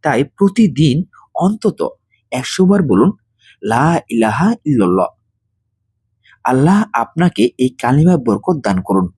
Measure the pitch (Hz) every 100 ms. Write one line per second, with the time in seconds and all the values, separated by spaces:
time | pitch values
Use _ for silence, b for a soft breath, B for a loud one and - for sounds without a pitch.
0 | 151 117 143 _ 202 202 214 135 156 139
1 | 185 b b - 185 214 220 - 78 -
2 | _ _ _ 127 127 - 185 202 147 95
3 | 156 - _ _ b b 107 117 156 170
4 | _ 117 110 107 196 233 151 127 92 92
5 | - _ _ _ _ _ _ _ _ _
6 | _ _ b b - 131 151 202 214 127
7 | 117 160 175 - 123 - 127 - 120 139
8 | 165 170 117 98 - 156 107 92 - 95
9 | 90